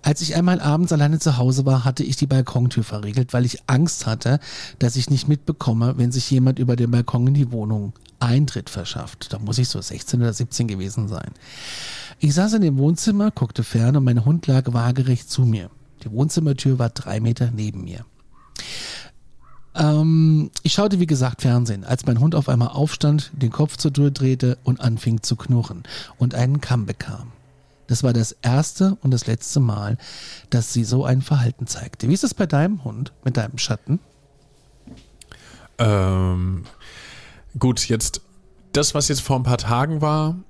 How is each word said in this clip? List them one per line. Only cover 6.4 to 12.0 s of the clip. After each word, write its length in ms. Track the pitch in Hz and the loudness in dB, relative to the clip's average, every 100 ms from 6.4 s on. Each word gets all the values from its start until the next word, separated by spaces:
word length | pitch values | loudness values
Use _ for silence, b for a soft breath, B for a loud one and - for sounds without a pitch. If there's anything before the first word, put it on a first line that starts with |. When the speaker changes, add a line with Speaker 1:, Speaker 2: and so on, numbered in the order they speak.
| 131 127 | 4 2
Speaker 1:
über 180 | 127 120 | 0 2
den 140 | 120 | 2
Balkon 360 | 120 120 123 127 | 2 0 0 2
in 40 | |
die 180 | 143 123 | 2 2
Wohnung 420 | 117 107 107 101 - - _ | -2 -2 -4 -4 -10 -20 _
Eintritt 480 | 120 123 143 - - | 0 2 2 -2 -10
verschafft.“ 640 | - - - - - - | -10 -10 -10 -12 -14 -12
Da 60 | 107 | -8
muss 180 | 107 110 | -4 -2
ich 140 | 123 | -2
so 100 | - | -4
sechzehn 400 | 95 - - 120 | -8 -12 -4 0
oder 140 | 117 | 0
siebzehn 340 | 104 117 - 120 | -2 -6 -4 -4
gewesen 400 | 98 95 104 104 | -4 -6 -4 -6
sein. 220 | - - - B B B B B B | -6 -10 -16 B B B B B B